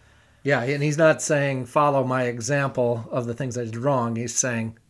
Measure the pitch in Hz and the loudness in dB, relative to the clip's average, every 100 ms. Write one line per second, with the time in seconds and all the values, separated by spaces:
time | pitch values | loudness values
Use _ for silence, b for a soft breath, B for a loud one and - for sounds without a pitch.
0 | b b b b 139 135 123 143 151 147 | b b b b 0 0 0 0 0 4
1 | 160 147 - 151 143 131 120 156 147 139 | 4 4 2 0 0 -2 -2 2 4 2
2 | 127 131 123 120 113 143 135 - 120 117 | 2 0 0 -2 -2 0 0 0 0 0
3 | 110 135 120 117 131 120 117 117 135 135 | -2 -4 -4 -4 -4 -4 -6 -2 0 0
4 | 117 113 120 - 127 117 113 113 _ | 0 -2 -4 -2 -2 -2 -4 -8 _